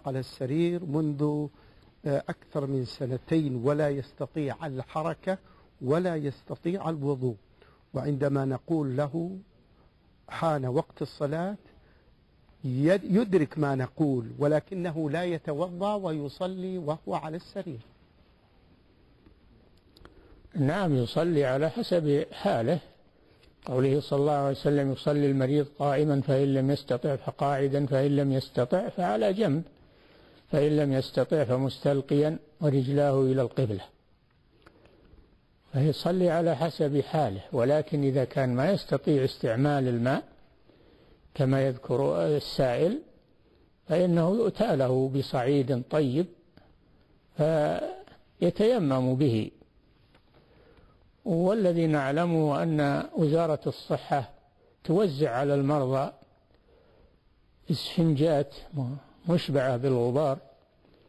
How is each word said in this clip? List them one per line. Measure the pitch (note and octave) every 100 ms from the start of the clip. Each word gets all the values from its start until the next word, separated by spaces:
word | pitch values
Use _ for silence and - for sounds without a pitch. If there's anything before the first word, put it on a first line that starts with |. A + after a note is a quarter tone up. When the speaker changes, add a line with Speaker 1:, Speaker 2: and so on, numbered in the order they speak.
| C#3+
Speaker 1:
على | C3
السرير | B2 - B2+ D3+ E3+ F3
منذ، | E3+ D3 D#3 C#3+ D3 D3+ D3 - - - _ _ D#3
آه، | C#3+ -
أكثر | E3+ - D#3 C#3
من | C3+
سنتين، | A#2+ - B2+ B2 - D#3+ D3 B2+
ولا | B2 D3 D3
يستطيع | C#3+ - - C#3 D#3+ C#3 A2 D#3+
الحركة | C3 - D#3+ E3 D#3 F#3 F#3+ - - - _
ولا | B2+ D#3 F#3 D#3+
يستطيع | C#3+ - - C#3 E3 F#3+ D#3+
الوضوء. | D#3+ C#3 C3+ B2+ G#2+ _ _ - _ _
وعندما | C3 C#3 C#3 C#3+ C#3
نقول | C3+ B2+ - E3 C#3+ B2+
له: | D3 E3 E3+ F#3+ - _ _ _ _ _ _ _ -
"حان | - E3 D3 B2+
وقت | C3+ - -
الصلاة"، | D3+ - D3 D#3 F#3 G#3 - - _ _ _ _ _ _ _ _
يد-، | C3 B2+ D3+ G3
يدرك | F#3+ G3 A3 F3+ D3+ -
ما | C#3+
نقول، | C3+ B2+ - D3+ B2+ A2+ B2
ولكنه | D3 D3+ - F#3 F3 D#3 D#3
لا | D#3
يتوضأ | F3+ E3 - D3 F3+ F3 G3+
ويصلي | G#3 F#3 D#3 C#3+ - F#3 F#3 F#3 F#3
وهو | D3 D#3+ -
على | E3+ D#3 E3
السرير. | - G3 F#3 A#2+ - _ _ _ _ _ _ _ _ _ _ _ _ _ - - - - _ _ _ - - - - - -
Speaker 2:
نعم، | F3 C3+ F3+ F3+ C3+
يصلي | A#2+ - E3+ D3+
على | C3+ C3+ D#3
حسب | A#3 - F3 D3+ C#3+ -
حاله. | - G3+ A#2 A#2 E3 - _ _ _ _ _ - _ -
قوله | C3 C3+ C#3+
صلى | - C#3+
الله | D3
عليه | D3 C#3
وسلم: | C3+ D3 D3 C#3
"يصلي | B2+ - C#3+ C#3+
المريض | C3+ C3 D3 C#3 -
قائما | C#3+ C#3 D3+ C#3
فإن | C3 C3+ C#3
لم | C3+ C3+
يستطع | C#3+ - B2 D#3 C3+
فقاعدا، | - - C#3+ C#3 C#3 C#3+ C#3+
فإن | C3+ C#3+ C#3+
لم | C#3
يستطع | C3 - - B2 F3+ A3+
فعلى | - F3+ G#3+ G#3+
جنب، | F#3+ G3+ C#3 - - - _ - - - - _
فإن | D3+ D3 D3+
لم | C#3+
يستطع | C3 - - E3 D#3+
فمستلقيا | A#2+ B2+ C3+ - D3 C#3 C3+ C#3+ D3+ E3 - -
ورجلاه | D3+ C#3 C3 C#3 C#3+ C3+
إلى | C3 C3
القبلة". | A#2+ - A#2 G2 - _ _ _ _ _ _ _ - _ - - - - - _ _ _ _
فيصلي | C#3 D3+ C3+ F#3+ F#3 F3
على | D#3+ E3+ C#3
حسب | E3 - D3+ C#3+
حاله، | - D#3+ B2+ G2 -
ولكن | C3+ B2 D3+ D3 D3+
إذا | C#3 C3+
كان | B2+ D3 B2+
ما | B2 D3+
يستطيع | G3 - C#3 - C#3+
استعمال | C3 - C3 A2+ D3 C#3+ B2+
الماء | A#2+ B2 C#3+ - - - _ _ _ _ _ _ - -
كما | - C3 C3+ C3+
يذكر | B2 - B2+ C#3 E3 E3
السائل، | D3 - - C3 B2 E3 C#4 - - _ _ _ _ _ _ -
فإنه | E3 F3+ E3+ E3
يؤتى | G#3+ A3 - A3 D3
له | B2+ C3 C3
بصعيد | C3+ B2+ C#3 A#2+ C#3+ B2+ B2 B2+
طيب | D#3 C#3 C3 F#3 - _ - - _ _ _ _ _ _ -
فيتيمم | D3+ D#3+ D3+ E3 D4+ F#4+ G4 - _ _ F3 - G#3+ B3 D3+ C3 B2+
به. | B2+ D3 A2+ - - - _ _ _ _ _ _ _ _ _ - - - _ _ _
والذي | B3 E3 F3+ A3+ F3+ E3+ D#3+
نعلمه | D3+ C3+ D3 F3 E3 D3+ C#3+
أن | E3+ D3+ C#3+ D3 - D#4
وزارة | D#3 D#3+ E3 D3 D3+
الصحة | - - D3+ - D3 A#2 - _ _ _ _
توزع | - E3+ G#3 C3+ D3+
على | A#2+ C#3+
المرضى | C#3+ C#3 D3+ C3 C3+ D#3+ - _ _ _ _ _ _ _ _ - _ _ _ _ _ -
إسفنجات | D#3 - - E3 C#3 D#3+ C#3+ C#3+ - - D3 B2+ C#3 - - F3
مشبعة | F3 - C#3 C3 A#2+
بالغبار | C3+ B2 A#2+ B2+ D3+ C3+ - _ _ _ _ _